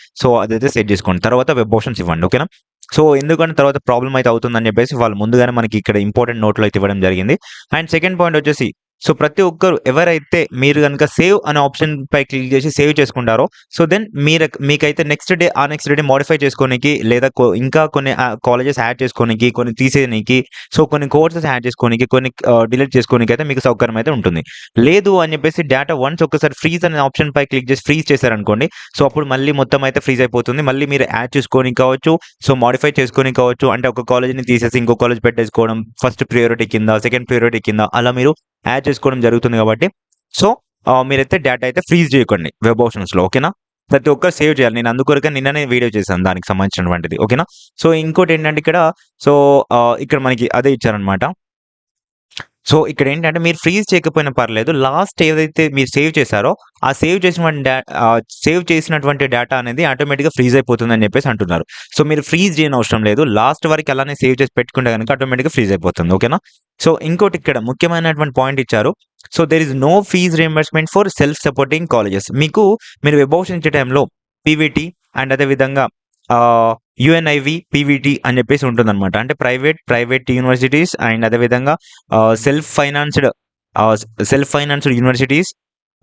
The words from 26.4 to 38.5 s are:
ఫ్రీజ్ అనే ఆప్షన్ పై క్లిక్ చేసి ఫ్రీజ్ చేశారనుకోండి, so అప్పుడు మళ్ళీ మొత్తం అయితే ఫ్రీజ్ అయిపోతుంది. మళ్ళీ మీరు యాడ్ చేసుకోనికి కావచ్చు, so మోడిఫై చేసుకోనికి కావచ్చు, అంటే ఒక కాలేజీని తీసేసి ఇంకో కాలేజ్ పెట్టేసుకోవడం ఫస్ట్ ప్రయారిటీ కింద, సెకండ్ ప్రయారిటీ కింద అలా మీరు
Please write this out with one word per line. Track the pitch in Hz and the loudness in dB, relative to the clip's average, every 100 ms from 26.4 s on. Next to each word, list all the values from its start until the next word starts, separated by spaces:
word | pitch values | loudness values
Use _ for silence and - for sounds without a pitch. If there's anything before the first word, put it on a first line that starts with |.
| 151 | -2
ఫ్రీజ్ | - 165 170 170 | -2 -4 -2 -2
అనే | 151 | 0
ఆప్షన్ | 135 - 151 143 | -2 0 -2 0
పై | 139 | -2
క్లిక్ | 135 123 | -2 -2
చేసి | 131 - | -2 0
ఫ్రీజ్ | 151 - | -2 0
చేశారనుకోండి, | 139 127 110 104 107 151 - - - | 0 0 -2 -2 -2 -2 -6 -8 0
so | 139 | 0
అప్పుడు | 151 143 | 0 -4
మళ్ళీ | 131 139 | -2 -2
మొత్తం | 143 131 139 | 0 0 0
అయితే | 135 139 | 0 -2
ఫ్రీజ్ | - 123 | -2 0
అయిపోతుంది. | 127 120 117 135 | 0 0 -2 -2
మళ్ళీ | 143 135 143 | -2 -2 0
మీరు | 139 - | 0 0
యాడ్ | 110 123 143 | -4 -4 -4
చేసుకోనికి | - 131 127 120 | 0 0 2 2
కావచ్చు, | 131 131 160 165 - _ - | 2 2 0 0 -2 _ 0
so | 131 | 2
మోడిఫై | 120 131 151 143 | 2 2 0 0
చేసుకోనికి | 127 - 131 123 | -2 0 0 0
కావచ్చు, | 123 120 135 | 0 2 0
అంటే | 117 127 | 0 -2
ఒక | 120 | -4
కాలేజీని | 117 123 127 131 | -2 0 0 -4
తీసేసి | 120 120 117 127 | 0 0 0 0
ఇంకో | 117 117 | 0 0
కాలేజ్ | 120 120 120 | 0 0 -2
పెట్టేసుకోవడం | 117 113 - 113 113 113 - | 0 -2 0 0 -2 -8 -6
ఫస్ట్ | 127 - | -4 -4
ప్రయారిటీ | - 120 117 117 110 | -2 0 0 0 -2
కింద, | 113 107 107 | -2 0 0
సెకండ్ | 120 123 120 | 0 -4 -2
ప్రయారిటీ | 123 117 113 | 0 0 -2
కింద | 101 107 | -2 -2
అలా | 107 123 120 | 0 0 0
మీరు | 127 131 160 _ | 2 0 0 _